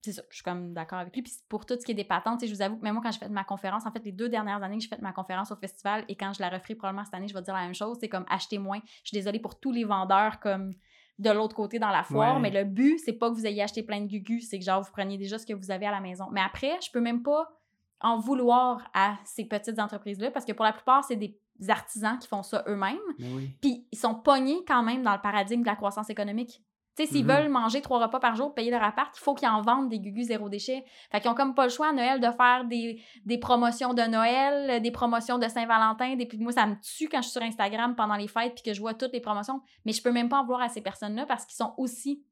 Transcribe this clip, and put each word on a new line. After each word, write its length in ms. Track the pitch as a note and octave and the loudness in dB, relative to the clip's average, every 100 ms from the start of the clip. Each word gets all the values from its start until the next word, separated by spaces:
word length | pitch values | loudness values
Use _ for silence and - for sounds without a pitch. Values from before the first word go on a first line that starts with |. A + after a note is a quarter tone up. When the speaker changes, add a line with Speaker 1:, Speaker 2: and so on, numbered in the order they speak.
Speaker 1:
c'est 100 | - | -10
ça, 100 | F#3 - | -12 -14
je 60 | - | -12
suis 60 | |
comme 280 | - F3+ F3 | -8 -6 -8
d'accord 260 | E3+ E3 F#3 | -10 -8 -8
avec 160 | F3+ | -8
lui. 80 | G#3+ | -10
Puis 100 | B3 - _ | -10 -14 _
pour 160 | G#3+ - | -10 -6
tout 80 | B3 | -6
ce 40 | |
qui 80 | A#3+ | -4
est 40 | G#3 | -6
des 80 | |
patentes, 360 | G3+ F3+ G#3 A#3+ | 0 0 0 -2
tu 60 | A#3+ | -4
sais, 40 | |
je 40 | G3+ | -2
vous 60 | |
avoue 140 | G3 A3 | -4 -2
que 60 | |
même 120 | G#3 | -4
moi, 80 | G#3+ | -2
quand 80 | A#3 | -2
j'ai 60 | A3 | -6
fait 80 | - | -6
ma 160 | G#3 | -6
conférence, 420 | G3 G3 F#3+ G3+ A3+ | -4 -4 -2 -4 -4
en 60 | |
fait, 120 | A3 | -8
les 80 | G#3+ | -10
deux 160 | F#3 A#3 | -6 -2
dernières 340 | A3+ G#3+ G3+ | -2 -2 -4
années 140 | F#3+ G#3 | -4 -6
que 40 | |
j'ai 60 | A3 | -8
fait 120 | G#3+ | -8
ma 120 | G3+ | -8
conférence 380 | F#3 F#3+ F#3 G#3 | -8 -6 -4 -6
au 40 | G#3 | -8
festival 480 | G3 - G3+ G#3 A3 | -12 -6 -2 -2 -4
et 80 | G3 | -8
quand 160 | G3 | -8
je 80 | G3 | -4
la 60 | F#3 | -4
referai 260 | F#3 - | -6 -10
probablement 300 | A3+ G3 G3 | -8 -6 -6
cette 100 | G#3 | -8
année, 140 | F#3 G3 | -10 -8
je 60 | |
vais 80 | G3 | -10
dire 120 | F#3 | -6
la 80 | F#3+ | -6
même 120 | F3 | -4
chose, 220 | F#3 G#3+ A#3 | -6 -6 -6
c'est 80 | A3 | -6
comme 160 | F#3 F3+ | -6 -2
acheter 300 | F#3 - G#3 | -4 -2 -6
moins. 220 | G3 G3+ - - | -6 -8 -10 -18
Je 40 | - | -8
suis 60 | G#3 | -6
désolée 220 | G3 G#3 | -4 -4
pour 200 | A3+ - | -6 -8
tous 120 | C4+ | -4
les 120 | A#3+ | -2
vendeurs, 560 | A3 G3+ F#3+ G3 G#3+ A3 | 0 0 4 4 4 0
comme, 320 | G#3 F#3+ F#3+ F#3 _ _ _ _ | -4 -2 -4 -10 _ _ _ _
de 100 | G3+ | 2
l'autre 240 | G#3 A3 | 4 2
côté 240 | A3 G#3 A3+ | -2 -4 0
dans 120 | G#3+ | 2
la 120 | F#3 | 2
foire, 320 | F#3 A3 A3 C4+ | 2 4 4 4
Speaker 2:
Ouais. 40 | |
Speaker 1:
mais 80 | A3+ | 2
le 140 | G3 | 2
but, 340 | G3+ G3 C4+ D#4+ | 0 4 6 6
c'est 140 | D#4 | 0
pas 180 | A3+ A#3 | 0 0
que 40 | A3+ | 0
vous 100 | A3 | -2
ayez 160 | G#3 | -2
acheté 220 | G#3 A3+ | -2 -4
plein 160 | A3 G#3 | -6 -4
de 60 | G#3 | -4
gugus, 420 | G#3 G3 A#3 A#3 | -6 -4 -4 -4
c'est 80 | G3 | -6
que, 60 | |
genre, 180 | F3+ F#3+ | 0 0
vous 80 | G3 | 0
preniez 260 | - G3 G3 | -6 -4 -4
déjà 220 | G3 A3 | -6 -8
ce 80 | A3 | -8
que 60 | |
vous 160 | G#3 F#3 | -10 -6
avez 160 | F#3+ G#3 | -4 -2
à 60 | |
la 80 | G3+ | -4
maison. 260 | F#3 F3+ F#3+ | -6 -10 -6
Mais 80 | G3+ | 0
après, 320 | F#3+ - C4 F4 | -2 0 -4 -4
je 60 | F4 | -4
peux 100 | B3 | -2
même 220 | A#3 A#3+ | 0 0
pas 260 | A#3+ D4 D#4+ - _ _ _ _ | 2 0 0 -8 _ _ _ _
en 180 | - A#3 | 0 0
vouloir 640 | G#3+ C4+ A#3+ A#3+ B3+ A#3+ - | 0 2 6 6 6 0 -2
à 220 | - G3 G3+ | 2 2 2
ces 200 | - - | -10 -10
petites 340 | A3+ G#3 G#3 A3 | -6 -4 -4 -4
entreprises-là, 540 | G#3 G#3 G3+ G3+ A3+ | -4 -4 -8 -6 -4
parce 120 | B3 | -6
que 80 | A#3+ | -6
pour 120 | A3 | 2
la 80 | A3 | 2
plupart, 320 | A3 - C4 | 2 4 4
c'est 100 | C#4 A#3 | 6 -4
des 220 | G3+ - _ _ F#3+ | -4 -10 _ _ 0
artisans 500 | A3 - A3 G#3+ B3 | 0 0 -4 -2 -2
qui 80 | - | -4
font 160 | G3+ | -6
ça 220 | F#3+ A3 - | -2 -4 -2
eux-mêmes, 320 | G#3 G3 D4 G#4 D4 | -2 -2 -2 -8 -8
Speaker 2:
Mais 120 | B2 | -6
oui. 180 | B3+ C3+ - | -6 -8 0
Speaker 1:
puis 240 | C#4+ A#3+ - | 0 0 -6
ils 40 | - | -2
sont 180 | A#3 A3+ | 0 2
pognés 480 | - C4+ C4 D#4+ F4+ | 6 6 6 0 2
quand 160 | C4 | 2
même 200 | A3+ B3+ | 2 2
dans 100 | B3 | 2
le 60 | G3+ | 0
paradigme 420 | G#3 G#3 G3 A#3+ | 0 0 0 0
de 40 | A#3 | 0
la 80 | G#3 | 0
croissance 340 | G#3 G3+ G#3+ | -2 -4 -8
économique. 500 | G#3+ G3+ G#3 A#3+ - _ _ _ - | -4 -4 -4 -6 -12 _ _ _ -4
Tu 100 | D4+ | 0
sais, 60 | |
s'ils 120 | C#4 | 2
Speaker 2:
Mhm. 60 | A3+ | 6
Speaker 1:
veulent 160 | C#4 D4+ | 6 6
manger 320 | C4 A3+ A#3+ | 4 2 0
trois 240 | C#4+ B3 | 0 2
repas 160 | A3+ B3+ | 2 2
par 160 | B3+ A3+ | 0 2
jour, 180 | C#4+ | -2
payer 160 | C#4+ A#3 | -2 0
leur 120 | A#3+ | 2
appart, 300 | G#3 G#3+ C4+ - | 2 0 -4 -2
il 40 | |
faut 140 | - | -2
qu'ils 140 | C#4 C4+ | 2 2
en 140 | G#3+ | 4
vendent 260 | G#3+ B3+ C4 | 6 6 4
des 100 | A3 | -2
gugus 280 | G3 G3+ A#3+ | -6 -4 -2
zéro 200 | A3 G#3 | -2 -2
déchet. 360 | G3+ G3+ C4 C4 - - | -6 -4 -4 -6 -20 -4
Fait 100 | G#3 | -2
qu'ils 80 | G3+ | 0
ont 40 | |
comme 200 | B3 C#4 | 2 2
pas 100 | C4 | 4
le 60 | B3+ | 2
choix 180 | A#3+ D4+ | 4 0
à 40 | |
Noël 280 | C#4+ A#3+ C4+ | 2 2 2
de 100 | A#3+ | 2
faire 340 | A#3+ B3 B3 A#3+ | 6 6 6 2
des, 340 | A#3+ A#3 A3+ - - | -2 -4 -8 -14 -16
des 140 | G3+ A#3+ | -4 -2
promotions 560 | A#3+ A#3+ A#3+ A#3 B3+ | 4 4 4 2 0
de 80 | B3 | 2
Noël, 800 | A3+ A3+ A3+ B3 C4+ C#4+ C#4 A#3+ | 2 4 4 4 4 2 2 0
des 100 | A3+ | 0
promotions 460 | A#3+ A#3+ A#3 A3+ B3 | 0 2 2 0 0
de 100 | A#3 | 0
Saint-Valentin. 640 | A#3 A#3 A3+ A3 A3 B3+ | -2 4 6 6 4 0
Des, 120 | C4 A#3+ | 0 -4
puis 120 | A3 | -4
moi, 140 | A3+ | -2
ça 140 | B3 G#3+ | 4 4
me 80 | G3+ | 2
tue 280 | - - D#4 | -8 -6 -2
quand 100 | C4+ | -2
je 40 | A#3+ | -2
suis 40 | |
sur 100 | - | -4
Instagram 540 | A3+ A3+ G3+ G#3+ A#3+ A#3+ | -4 0 0 2 -2 0
pendant 180 | G#3+ | 0
les 140 | G#3 G#3 | 0 -2
fêtes 260 | A3+ A#3+ | -2 -2
puis 80 | A#3+ | -4
que 100 | - | -6
je 60 | G3+ | -4
vois 140 | A3 | -4
toutes 180 | A3 B3+ | -4 -4
les 80 | B3 | -4
promotions. 400 | A#3+ G#3 G#3 C4+ _ _ | -4 -4 -4 -8 _ _
Mais 80 | - | -4
je 100 | G#3+ | -2
peux 100 | B3 | 2
même 160 | A#3+ A#3+ | 2 2
pas 100 | C#4 | 2
en 60 | |
vouloir 180 | B3 B3 | 2 0
à 60 | B3 | 0
ces 140 | A#3+ | -2
personnes-là 440 | G#3 G3 G#3 G#3+ D4 | -8 -6 -6 -4 -2
parce 200 | B3 - | -4 -4
qu'ils 100 | - | -6
sont 180 | A#3 - | -6 -2
aussi 440 | B3+ - C#4 C#4+ _ | -6 -4 -6 -6 _